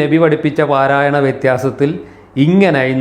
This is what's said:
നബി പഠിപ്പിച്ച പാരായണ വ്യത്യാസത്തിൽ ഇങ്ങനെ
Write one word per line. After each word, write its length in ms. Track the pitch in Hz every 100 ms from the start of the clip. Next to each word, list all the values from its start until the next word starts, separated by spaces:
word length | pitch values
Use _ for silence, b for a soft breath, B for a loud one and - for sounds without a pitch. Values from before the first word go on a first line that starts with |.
നബി 180 | 147 160
പഠിപ്പിച്ച 380 | 160 151 151 147 147
പാരായണ 440 | 135 135 139 143 143 135
വ്യത്യാസത്തിൽ 640 | 131 131 127 135 - 143 180 - B B 131
ഇങ്ങനെ 380 | 147 190 190 143 131 131